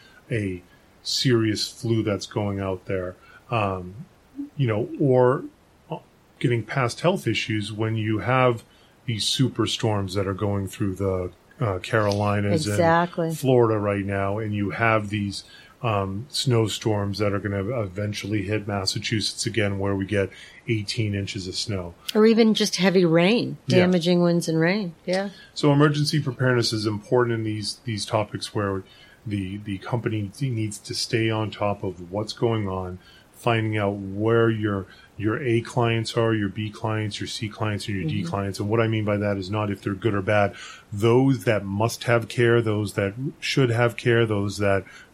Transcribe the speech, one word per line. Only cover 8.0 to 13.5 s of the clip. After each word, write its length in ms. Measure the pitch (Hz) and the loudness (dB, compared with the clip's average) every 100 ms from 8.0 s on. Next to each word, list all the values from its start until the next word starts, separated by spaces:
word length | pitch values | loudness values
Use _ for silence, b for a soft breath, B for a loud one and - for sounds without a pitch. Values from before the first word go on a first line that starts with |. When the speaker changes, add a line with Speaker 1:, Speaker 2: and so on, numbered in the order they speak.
| 107 107 | -2 -2
Speaker 1:
have 440 | 95 127 127 113 - b b b - | 2 4 4 2 -6 b b b -6
these 200 | 107 - | -4 -2
superstorms 920 | - 123 - 104 - 113 104 95 98 | 2 0 0 -2 0 0 0 -2 -2
that 100 | 95 | -2
are 60 | |
going 340 | 92 104 101 95 | -2 -2 -2 -4
through 280 | - 101 92 | -4 -4 -2
the, 360 | 98 92 90 - _ - | -2 -2 -4 -10 _ -4
uh, 180 | 110 92 | -2 -2
Carolinas 880 | - 113 104 101 104 101 101 127 127 | 0 2 2 2 0 0 2 0 0
Speaker 2:
Exactly. 600 | 104 165 170 175 175 165 | 2 4 4 2 -2 -4
Speaker 1:
and 100 | 160 | 0
Florida 400 | - | 4